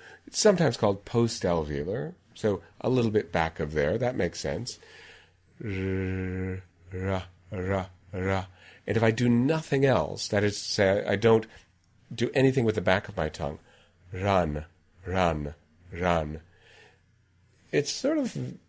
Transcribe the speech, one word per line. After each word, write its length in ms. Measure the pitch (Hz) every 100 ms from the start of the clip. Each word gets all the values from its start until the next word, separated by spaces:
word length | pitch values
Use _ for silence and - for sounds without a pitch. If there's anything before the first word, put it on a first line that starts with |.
| - - -
it's 120 | -
sometimes 380 | 214 185 156 120
called 300 | 107 98 -
post-alveolar, 1040 | 117 117 - 92 85 76 71 78 110 151 175 _
so 260 | - 110 95 - _
a 80 | -
little 200 | 127 113
bit 220 | 104 -
back 260 | 90 80 -
of 140 | 78
there. 240 | 78 71 107
That 180 | 123 -
makes 220 | 87 -
sense. 380 | - 76 120 - - - - - - _ _ _
R, 1000 | 113 95 95 95 92 92 92 92 92 92 - _ -
ra, 300 | 92 95 95 87 - -
ra, 360 | 98 92 98 92 - -
ra. 340 | 95 92 95 92 - - - -
And 100 | 107
if 60 |
I 80 | 113
do 180 | 110 123
nothing 580 | 117 131 160 156 139 139
else, 420 | 110 76 98 -
that 160 | 104
is 140 | 104 101
to 80 | -
say, 360 | - 98 101 -
I 100 | 101
don't 300 | 113 110 - - _ _ _ _ _
do 160 | 117 120
anything 300 | 143 135 131 113
with 80 |
the 60 | 104
back 260 | 92 95 -
of 80 | -
my 120 | 78
tongue, 280 | - 71 80 - _ _ _ -
run, 540 | 95 98 98 85 73 76 _ _ _ -
run, 480 | 95 87 78 73 73 _ _ -
run, 480 | 87 90 85 76 78 - _ _ - - _ _ _ _ _ _ _ _
it's 200 | 151 143
sort 280 | - 269 320
of 400 | 247 147 127 -